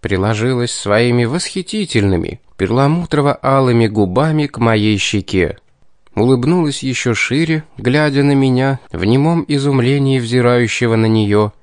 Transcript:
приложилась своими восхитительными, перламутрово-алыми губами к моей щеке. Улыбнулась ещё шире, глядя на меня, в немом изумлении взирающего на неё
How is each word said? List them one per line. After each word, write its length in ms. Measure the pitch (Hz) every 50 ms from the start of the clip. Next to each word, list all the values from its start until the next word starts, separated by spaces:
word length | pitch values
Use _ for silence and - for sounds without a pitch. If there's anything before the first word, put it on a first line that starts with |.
приложилась 680 | - - 98 90 95 104 113 107 110 123 131 120 120 120
своими 540 | - - - 98 101 107 117 123 120 120 120
восхитительными, 1160 | 113 131 175 - - - 190 180 - - 214 202 - - 113 101 101 95 85 82 80 - - _ _ - -
перламутрово-алыми 1300 | 92 95 110 123 139 143 156 170 175 - - 147 139 143 131 - - 131 135 135 135 127 123 117 117 110
губами 600 | 104 107 104 92 90 117 143 160 156 156 147 143
к 100 | - -
моей 400 | 117 117 113 107 104 107 107 98
щеке. 600 | - - - 104 92 - - 95 90 78 - - _ _ _ _ _ - - _ _ - -
Улыбнулась 680 | - 104 123 135 123 120 143 170 180 165 151 135 -
ещё 320 | - 135 127 - - 123 117
шире, 500 | - - - 120 143 165 156 160 156 151 - - -
глядя 460 | - 123 127 147 151 151 139 139 143
на 80 | 143
меня, 480 | 143 139 135 131 127 127 131 135 135 123 - -
в 140 | - 85 90
немом 400 | 101 117 131 143 160 170 170 - -
изумлении 680 | 147 143 135 143 139 131 123 123 139 143 139 135 135 131
взирающего 760 | 120 113 120 127 120 120 123 120 123 113 - - 127 117 113
на 100 | 113 110
неё 460 | 113 110 110 107 101 101 104 107 104 - _